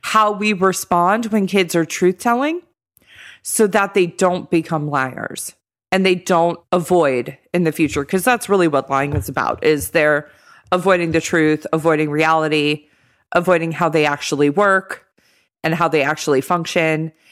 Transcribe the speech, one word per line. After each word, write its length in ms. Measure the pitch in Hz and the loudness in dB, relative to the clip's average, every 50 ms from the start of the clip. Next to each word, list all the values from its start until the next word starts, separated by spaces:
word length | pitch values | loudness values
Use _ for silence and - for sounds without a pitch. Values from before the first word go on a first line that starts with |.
how 280 | - - - 220 214 208 | -8 -2 0 2 2 2
we 220 | 208 190 214 214 | 0 0 0 -2
respond 760 | 214 175 190 190 180 - - - 180 175 175 180 208 233 233 214 | 0 2 0 0 0 -2 -2 0 0 2 2 2 2 0 -2 -2
when 160 | 214 214 190 185 | 0 0 0 0
kids 260 | 190 196 185 165 - | 0 0 0 0 0
are 100 | 170 165 | 0 -2
truth-telling 800 | 160 - - 185 180 185 - - 240 233 240 277 302 330 349 - _ _ _ _ _ _ _ _ _ - - - - - _ | -2 -2 0 0 0 0 0 -2 -2 0 0 -2 -2 -4 -6 -10 _ _ _ _ _ _ _ _ _ -20 -20 -20 -20 -20 _
so 240 | - - - - 220 | -12 -4 0 0 2
that 280 | 196 180 214 196 196 - | 2 2 0 0 0 0
they 120 | 208 180 | 0 0
don't 420 | 170 - - 185 180 180 180 - - | 0 0 0 0 0 0 -2 -4 -2
become 400 | 175 165 160 - 170 151 147 147 | -2 -2 -2 -2 -4 -4 -4 -4
liars 680 | 147 135 131 127 - - - - - - - - - _ _ _ _ _ _ _ | -4 -4 -4 -4 -6 -10 -12 -10 -10 -12 -14 -14 -16 _ _ _ _ _ _ _
and 160 | - 190 190 | 0 2 2
they 80 | 190 185 | 2 0
don't 460 | 180 - - 185 165 170 170 170 - _ _ | 0 0 0 2 2 2 0 -2 -6 _ _
avoid 680 | - 180 165 - 180 175 160 139 131 123 123 - 135 - _ _ | -2 -2 0 2 2 2 4 2 0 -2 -4 -6 -10 -16 _ _
in 120 | - 180 175 | -2 0 0
the 80 | 160 | 0
future, 320 | 151 - 160 139 - 143 139 | 0 0 -2 -2 -2 -4 -4
'cause 180 | - - 190 | -2 -2 -2
that's 260 | 175 262 247 226 - - | 0 0 0 0 0 0
really 200 | 202 190 175 160 | 2 2 2 2
what 200 | 143 135 135 - | 0 -2 -2 -2
lying 260 | 139 135 139 143 147 | -2 -2 -2 -2 -4
is 140 | 156 - - | -4 -6 -4
about, 360 | - 135 - - - - - | -4 -4 -2 -2 -2 0 0
is 260 | - 156 143 - - | 0 0 0 -2 -2
they're 400 | - 165 151 151 151 147 147 - _ _ _ - - _ _ - | 0 2 2 2 2 0 -2 -8 _ _ _ -20 -20 _ _ -4
avoiding 400 | 185 180 160 196 185 175 170 165 | -4 0 2 2 2 2 0 0
the 100 | 156 165 | -2 -2
truth, 460 | - - - 165 156 156 151 151 - - | 0 0 0 2 2 2 2 0 -2 -4
avoiding 360 | - 160 147 165 156 151 156 151 | -4 0 2 2 2 2 0 0
reality, 800 | 147 151 156 160 160 160 156 151 151 151 147 147 151 147 - _ _ _ _ _ _ _ _ _ | 0 0 2 2 2 2 2 0 0 0 2 0 -2 -4 -8 _ _ _ _ _ _ _ _ _
avoiding 400 | - 175 175 180 180 165 165 165 | -2 0 2 2 2 2 0 -2
how 160 | 156 139 175 160 | -2 -2 0 0
they 180 | 151 160 151 | 2 2 2
actually 420 | 147 143 143 - - 156 139 147 143 | 0 0 -4 -4 -4 0 2 2 2
work 580 | 143 185 208 202 190 190 190 - - - _ _ _ _ _ _ _ _ _ _ _ _ - | 2 2 2 2 2 0 0 -4 -12 -16 _ _ _ _ _ _ _ _ _ _ _ _ -4
and 120 | 160 160 | -4 -2
how 100 | 156 170 | 0 0
they 160 | 160 151 156 | 0 2 0
actually 380 | 131 143 156 - - 156 139 127 | 0 0 -2 -2 0 0 0 0
function. 720 | 120 - 180 175 165 - - 175 165 160 156 156 160 160 - _ _ _ | 2 0 -2 -2 -2 -2 -2 0 0 0 0 -2 -4 -8 -10 _ _ _